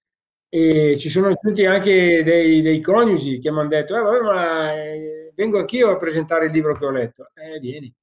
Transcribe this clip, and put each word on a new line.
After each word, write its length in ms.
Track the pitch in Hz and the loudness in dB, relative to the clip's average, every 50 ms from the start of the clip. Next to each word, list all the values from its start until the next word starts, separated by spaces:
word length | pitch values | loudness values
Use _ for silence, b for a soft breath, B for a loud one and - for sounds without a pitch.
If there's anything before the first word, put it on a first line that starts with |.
| _ _ _ _ _ _ _ _ _ _ | _ _ _ _ _ _ _ _ _ _
e 460 | - 165 160 160 156 156 151 147 143 | -2 0 2 2 2 2 2 2 2
ci 140 | 143 160 151 | 0 -2 -2
sono 160 | 156 185 196 | 0 0 2
aggiunti 400 | 196 185 196 - 214 196 208 196 | 2 0 0 -2 -2 0 2 2
anche 560 | 185 190 202 190 202 190 185 175 175 170 165 | 2 2 2 2 2 4 4 4 4 4 4
dei, 400 | 156 160 170 170 165 160 160 156 | 4 4 4 4 4 4 4 4
dei 180 | 156 160 156 151 | 4 2 0 0
coniugi 580 | 156 175 190 226 240 220 185 139 135 139 131 123 | 0 2 2 4 4 2 2 0 -2 -4 -6 -4
che 120 | 131 151 | -4 -4
m'han 180 | 156 156 151 147 | -2 -2 -2 0
detto: 260 | 156 151 147 147 196 | 0 -2 -2 -2 -4
"Eh, 60 | 233 | -2
vabbè, 200 | 220 208 233 247 | 0 0 0 0
ma, 520 | 226 214 190 180 175 165 160 160 156 151 | 0 0 0 0 -2 -2 -2 -2 -4 -4
eh, 600 | 151 156 151 151 156 156 156 156 156 156 160 - - | -6 -6 -8 -10 -10 -10 -10 -12 -12 -14 -16 -14 -6
vengo 240 | - 208 226 208 196 | -4 -2 -2 0 -2
anch'io 320 | 165 - 233 254 240 214 | -2 -4 0 0 2 2
a 80 | 143 - | 2 0
presentare 480 | 175 165 156 165 151 156 165 165 160 | -4 -4 -4 -4 -4 -2 -2 -2 0
il 60 | 156 | 0
libro 220 | 156 160 151 151 143 | 0 0 0 0 -2
che 120 | - 143 | -2 -4
ho 40 | 139 | -4
letto." 400 | 135 127 117 117 - - - - _ | -2 -4 -4 -6 -8 -16 -20 -20 _
Eh, 240 | 156 156 160 156 156 | -20 -18 -16 -14 -12
vieni. 360 | 127 123 143 151 135 120 - _ | -12 -12 -12 -12 -16 -18 -20 _